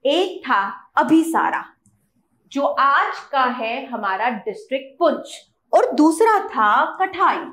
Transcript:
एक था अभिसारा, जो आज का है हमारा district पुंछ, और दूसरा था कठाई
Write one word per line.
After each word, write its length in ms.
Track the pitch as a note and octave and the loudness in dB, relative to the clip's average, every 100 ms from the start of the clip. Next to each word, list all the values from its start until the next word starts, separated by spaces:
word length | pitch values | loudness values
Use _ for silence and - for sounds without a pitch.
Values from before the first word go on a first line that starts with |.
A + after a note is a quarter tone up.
एक 360 | C4 D#4+ F#4+ - C4 | 0 0 -2 -6 -2
था 460 | G#3+ G3+ - _ - | -2 -2 -10 _ -2
अभिसारा, 680 | D4+ D#4+ D#4+ C#4+ C4+ - - _ _ _ _ _ _ _ _ | 4 4 4 0 0 -4 -8 _ _ _ _ _ _ _ _
जो 100 | C4+ C#4+ | -4 -2
आज 520 | C#4+ C#4 D4+ G4+ - - | 2 2 2 0 -4 -6
का 120 | C#4 | -2
है 420 | B3 A#3 A3+ B3 C4 | 0 -2 -6 -6 -8
हमारा 440 | A#3 G3+ F#3+ A#3+ | -6 -4 -2 -2
district 680 | A3 G#3+ F#3+ - C4+ C4+ - | -4 -8 -10 -8 -8 -8 0
पुंछ, 500 | E4+ B3 - - _ _ _ | 0 0 -10 -20 _ _ _
और 200 | E4+ B4+ | 2 2
दूसरा 560 | B3 D#4 D#4+ A4 G#4 G4 | 4 2 4 2 2 -2
था 500 | C4 G#3+ A#3 D#4+ - | 0 2 2 0 -2
कठाई 440 | F#4+ F4+ F4 E4 C4+ | -4 0 0 0 -8